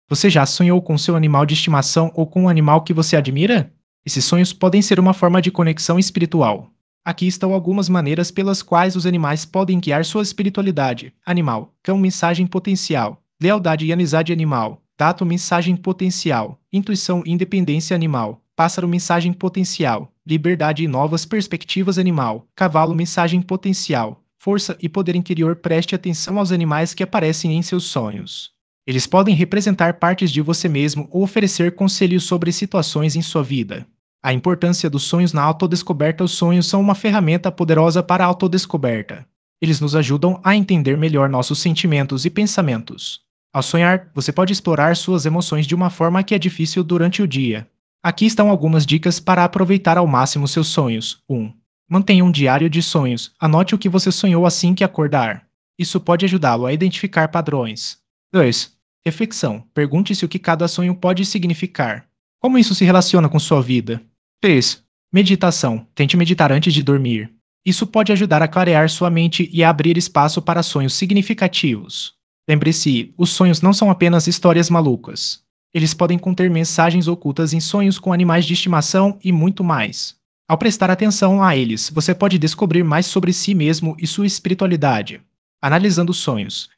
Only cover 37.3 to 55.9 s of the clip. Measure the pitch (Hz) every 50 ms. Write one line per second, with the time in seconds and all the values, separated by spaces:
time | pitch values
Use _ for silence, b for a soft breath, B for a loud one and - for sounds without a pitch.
37.3 | 165 175 175 185 - - 175 156 160 156 160 170 156 180 175 - 180 185 185 180
38.3 | 180 180 196 180 180 190 - - - 151 131 120 117 107 104 - - - - _
39.3 | _ _ _ _ _ - 165 160 156 - 151 143 147 160 143 120 143 143 170 180
40.3 | 185 185 - 185 202 214 190 196 190 160 139 135 139 151 156 160 151 139 139 139
41.3 | 135 127 127 - 151 - - 175 156 - - 170 151 143 139 139 139 131 139 175
42.3 | - 208 208 202 - 202 175 139 120 110 113 - - - - - - - _ _
43.3 | _ _ _ _ - 139 127 - - 165 170 175 185 185 180 - - 139 131 156
44.3 | - 185 190 185 202 190 - 175 160 143 147 165 170 175 - 185 185 165 139 156
45.3 | 160 175 175 - 156 151 151 135 170 175 180 175 180 - 165 170 175 190 196 -
46.3 | 214 190 160 185 - - 160 156 - 190 175 160 180 170 165 180 185 - 202 156
47.3 | 131 135 131 117 107 110 113 _ _ _ _ _ _ _ - 170 175 - 208 220
48.3 | 220 214 208 208 196 151 151 160 160 156 143 - 151 156 - 180 175 - - 190
49.3 | 185 180 175 175 - 180 185 175 202 196 196 175 165 175 175 151 135 123 131 135
50.3 | - 147 143 135 - 165 156 156 - 165 143 120 113 110 113 - - _ _ -
51.3 | 135 117 110 110 - _ _ _ _ _ _ - 170 190 190 208 196 180 180 180
52.3 | 160 143 139 127 131 147 160 170 151 170 165 - - 156 135 127 120 117 - -
53.3 | _ - 165 156 156 165 185 - 226 196 - 190 175 185 - 190 180 - - 190
54.3 | 175 170 180 170 170 - - 175 185 - 196 185 - - 151 143 151 135 120 110
55.3 | 101 - _ _ _ _ _ _ _ - 175 -